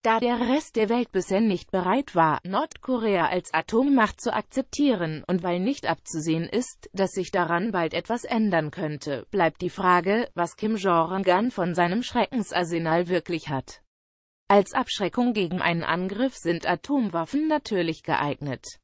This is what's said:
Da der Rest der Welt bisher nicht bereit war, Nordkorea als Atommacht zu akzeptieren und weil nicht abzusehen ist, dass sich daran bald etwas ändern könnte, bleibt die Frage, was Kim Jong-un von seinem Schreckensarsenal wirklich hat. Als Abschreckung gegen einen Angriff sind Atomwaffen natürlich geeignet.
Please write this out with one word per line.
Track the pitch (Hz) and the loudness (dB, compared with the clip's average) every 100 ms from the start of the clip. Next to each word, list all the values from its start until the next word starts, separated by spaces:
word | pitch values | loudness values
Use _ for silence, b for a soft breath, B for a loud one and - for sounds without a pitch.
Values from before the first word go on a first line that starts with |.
Da | 226 226 | 2 2
der | 240 240 | 2 0
Rest | 247 277 - - | 2 0 0 -2
der | 214 | 0
Welt | 240 240 | 0 0
bisher | 190 175 190 | -2 0 2
nicht | 226 175 - | 2 0 -2
bereit | 190 180 226 277 175 | -2 2 0 0 2
war, | 160 147 | 2 2
Nordkorea | 180 196 311 - - 247 220 190 156 | -2 -4 -4 -8 -4 -2 0 2 0
als | 180 - | -2 -2
Atommacht | 160 - 226 277 269 214 - | -4 0 2 4 4 2 0
zu | 240 | -4
akzeptieren | 214 - - 262 - 285 208 165 156 - | -4 -4 -6 -6 0 2 2 0 -4 -2
und | 190 | -2
weil | 180 175 | 0 0
nicht | 190 277 - | 0 -2 -4
abzusehen | 165 - 165 160 160 202 | -4 -6 -6 0 0 0
ist, | 226 254 - - | -2 -4 -10 -12
dass | 190 190 | -2 -2
sich | - 175 | 0 -2
daran | 196 170 170 220 | 0 2 0 0
bald | 190 160 | -2 -2
etwas | - - 233 - | -4 -4 -6 -2
ändern | 233 220 170 151 | 0 2 2 0
könnte, | - 156 151 - 135 - | -4 -6 -6 -6 -6 -4
bleibt | 196 165 - | 2 2 0
die | 175 | -6
Frage, | - 175 180 180 214 233 | 0 4 4 4 0 0
was | - 170 - | -2 -4 -2
Kim | 214 220 | -4 0
Jong-un | 190 170 165 190 185 180 240 | 2 4 4 2 4 4 2
von | 226 180 | 0 -2
seinem | 175 175 196 | 2 2 0
Schreckensarsenal | 247 240 208 254 196 175 175 170 165 165 175 | -2 0 0 0 -2 -2 0 -2 2 2 2
wirklich | 180 - 165 151 | -2 -2 -6 -4
hat. | 135 - - _ _ _ _ _ _ _ | -6 -6 -20 _ _ _ _ _ _ _
Als | 202 196 | 4 6
Abschreckung | - 240 - 190 - 247 | -2 -2 -4 -4 0 0
gegen | 214 175 180 | 0 -2 0
einen | - 165 - | 0 0 -2
Angriff | 165 185 202 262 - | -2 -2 -2 -2 -2
sind | 170 170 - | -2 -2 -2
Atomwaffen | 175 - 285 214 170 165 285 311 | -4 0 0 0 -2 -4 -2 0
natürlich | 302 - 196 165 160 | -2 -2 -2 -2 -4
geeignet. | - 147 143 139 143 123 - - | -4 -2 -2 -4 -6 -8 -12 -18